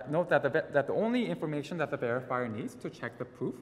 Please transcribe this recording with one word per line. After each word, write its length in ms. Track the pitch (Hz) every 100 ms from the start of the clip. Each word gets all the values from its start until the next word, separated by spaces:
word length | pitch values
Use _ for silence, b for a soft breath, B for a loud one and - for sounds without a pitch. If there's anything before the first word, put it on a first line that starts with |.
| 135
note 200 | 151 175
that 140 | 151
the 60 | 135
ve-, 220 | 151 -
that 160 | 143 139
the 60 |
only 320 | 110 214 247 202
information 520 | 170 156 147 135 175
that 100 | 143
the 80 | 139
verifier 520 | 120 123 127 127 123
needs 260 | 107 214 -
to 140 | -
check 280 | - 117 -
the 80 | 123
proof 300 | - 131 127